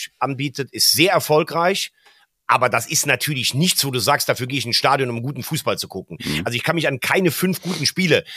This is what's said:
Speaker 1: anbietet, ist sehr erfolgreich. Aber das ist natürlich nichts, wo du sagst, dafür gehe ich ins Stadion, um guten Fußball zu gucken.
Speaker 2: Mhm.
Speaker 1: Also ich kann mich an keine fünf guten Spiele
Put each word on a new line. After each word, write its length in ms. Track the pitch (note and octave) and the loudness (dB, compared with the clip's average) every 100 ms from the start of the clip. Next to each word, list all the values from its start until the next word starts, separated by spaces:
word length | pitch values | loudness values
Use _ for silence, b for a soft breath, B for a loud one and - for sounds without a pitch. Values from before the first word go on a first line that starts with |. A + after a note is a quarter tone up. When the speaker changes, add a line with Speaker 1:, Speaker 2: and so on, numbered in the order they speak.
| - _ | -10 _
Speaker 1:
anbietet, 540 | C3 C3 C#3+ B2+ C3 | -4 -2 -4 -4 -8
ist 180 | A2 - | 0 2
sehr 220 | - F3 | 4 4
erfolgreich. 800 | F3 - D3+ E3+ D3+ F3 G3 - b b b b _ - | 4 4 2 2 0 0 0 -6 b b b b _ 0
Aber 200 | B2 B2 | 2 2
das 180 | A#2+ - | 0 -2
ist 200 | D#3 D3+ | -2 0
natürlich 480 | B2+ - C#3+ A2+ | -2 -2 -2 -2
nichts, 280 | B2+ F3+ - C#3 | 0 0 0 -2
wo 40 | |
du 80 | B2+ | 0
sagst, 300 | G#2 C#3+ - | 2 2 0
dafür 180 | B2+ B2+ | -2 -4
gehe 120 | C3+ | -4
ich 80 | A#2 | -2
ins 100 | A2 | 0
Stadion, 320 | C#3 C3+ B2+ | 2 2 0
um 140 | A#2 | -4
guten 200 | A#2+ C3 | -6 -8
Fußball 360 | - D#3+ - G2 | -6 -4 -4 -4
zu 100 | - | -6
gucken. 300 | F#2+ - - | -12 -14 -10
Speaker 2:
Mhm. 200 | - D#2 | -6 -4
Speaker 1:
Also 100 | G#2+ | -4
ich 100 | A#2 | -2
kann 100 | - | 0
mich 120 | E3 D3+ | 0 0
an 140 | C3+ | -2
keine 300 | - D#3+ F3+ | 0 2 2
fünf 320 | - F#3 F3+ | 2 0 -2
guten 240 | F3 F3+ C3+ | -4 -2 -2
Spiele 380 | - F#3 B2+ B | 0 4 4 B